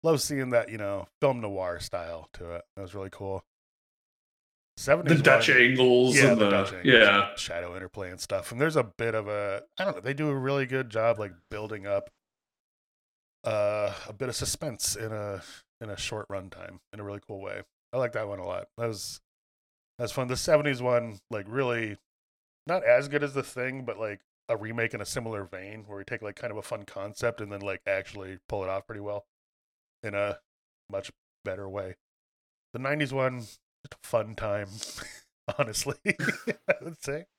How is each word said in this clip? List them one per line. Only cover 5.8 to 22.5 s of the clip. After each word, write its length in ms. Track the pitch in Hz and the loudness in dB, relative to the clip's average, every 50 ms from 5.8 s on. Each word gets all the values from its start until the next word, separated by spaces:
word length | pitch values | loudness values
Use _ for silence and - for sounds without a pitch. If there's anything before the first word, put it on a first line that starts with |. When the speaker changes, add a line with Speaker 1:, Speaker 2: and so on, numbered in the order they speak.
| 127 123 123 123 127 127 135 | 8 8 8 8 8 8 8
Speaker 1:
Yeah, 160 | 139 139 123 | 8 8 8
Speaker 2:
and 80 | 117 113 | 8 6
Speaker 1:
the 40 | 104 | 6
Speaker 2:
the, 60 | 101 | 6
Speaker 1:
Dutch 220 | 98 101 98 95 | 6 4 2 0
angles 120 | 92 90 87 | -4 0 6
Speaker 2:
yeah. 440 | 131 127 113 107 101 101 101 98 - | 8 10 10 10 10 10 6 4 2
Speaker 1:
and 80 | - - | -2 -8
shadow 360 | - - 85 85 87 90 90 | -6 -4 -4 -6 -6 -6 -8
interplay 360 | 92 92 90 - 107 95 90 | -10 -12 -12 -10 -10 -10 -10
and 100 | 92 92 | -10 -12
stuff. 320 | - - 101 95 87 - | -6 -4 -4 -4 -4 -6
And 80 | 120 120 | -2 0
there's 160 | 147 160 156 | 0 2 2
a 80 | 151 120 | 2 0
bit 300 | 104 _ - 117 117 110 | 0 _ -2 -2 0 0
of 120 | 110 104 | -2 -2
a, 360 | 104 104 104 101 101 98 101 - _ _ - | -2 -4 -2 -2 -2 -4 -6 -8 _ _ -4
I 60 | 190 | -4
don't 120 | 196 - | -4 -4
know, 40 | - | -2
they 100 | - 127 139 | -4 -4 -2
do 140 | 139 156 151 | 0 0 0
a 60 | 139 | 0
really 300 | 135 127 135 139 139 135 | 0 0 0 2 0 0
good 240 | 123 131 131 131 117 | 0 0 -2 -2 -2
job, 280 | 104 110 110 117 113 104 | 0 2 4 4 2 2
like, 140 | 107 98 87 - _ _ | -2 -8 -8 -16 _ _
building 360 | 113 104 107 104 110 104 95 | -10 -8 -8 -8 -8 -8 -2
up, 240 | 101 101 101 101 - _ _ _ _ _ _ _ _ _ _ _ _ _ _ _ _ _ _ _ _ _ _ _ _ _ _ - | -2 -2 -2 -2 -4 _ _ _ _ _ _ _ _ _ _ _ _ _ _ _ _ _ _ _ _ _ _ _ _ _ _ -4
uh, 500 | 113 110 104 104 104 107 104 104 101 98 - - - | -2 0 2 0 0 0 0 -2 -2 -4 -8 -14 -14
a 40 | |
bit 160 | 107 98 135 123 | -10 -8 -8 -6
of 80 | 113 | -4
suspense 580 | - - - - - 165 151 113 - - - - | -4 -4 -4 -4 -4 -6 -8 -6 -4 -4 -4 -2
in 160 | 107 110 110 | -4 -4 -6
a, 300 | 110 107 104 104 98 92 - - - - _ _ _ _ | -4 -6 -6 -6 -6 -8 -10 -16 -20 -20 _ _ _ _
in 80 | 117 107 | -12 -10
a 60 | 98 | -8
short 320 | - - - - - - _ | -6 -6 -6 -6 -8 -8 _
runtime 520 | 98 98 92 92 - 90 90 90 92 92 _ _ | -8 -8 -8 -10 -16 -14 -16 -16 -16 -18 _ _
in 80 | - 107 | -14 -12
a 40 | 104 | -10
really 160 | 101 101 104 _ | -10 -10 -10 _
cool 140 | - 107 98 | -12 -12 -10
way. 220 | 98 98 98 98 95 _ _ _ _ _ | -8 -8 -10 -10 -12 _ _ _ _ _
I 40 | - 131 | -2 -2
like 140 | 127 117 | -2 0
that 160 | - 110 110 101 | -2 -4 -4 -4
one 100 | 101 95 | -6 -8
a 80 | 90 | -6
lot. 220 | 92 92 92 92 _ _ | -6 -6 -8 -8 _ _
That 120 | - 117 117 | -6 -4 -4
was, 320 | 110 95 - - - - _ _ _ _ _ _ _ _ _ _ _ _ _ _ _ - | -4 -6 -10 -12 -12 -16 _ _ _ _ _ _ _ _ _ _ _ _ _ _ _ -6
that 60 | 120 | -6
was 80 | 110 | -4
fun. 160 | - 139 127 123 | -2 -4 -2 -2
The 80 | 131 | -2
seventies 460 | 123 - 170 156 147 147 147 131 120 | -2 4 4 4 6 6 2 -2 0
one, 380 | 123 123 123 120 120 113 107 95 _ _ | 0 2 2 2 2 -2 -10 -14 _ _
like, 160 | 117 104 98 101 | -8 -6 -6 -4
really 480 | 113 135 135 123 120 117 113 107 101 - _ _ _ _ _ _ _ _ _ _ | -2 -2 0 0 0 0 -2 -4 -6 -10 _ _ _ _ _ _ _ _ _ _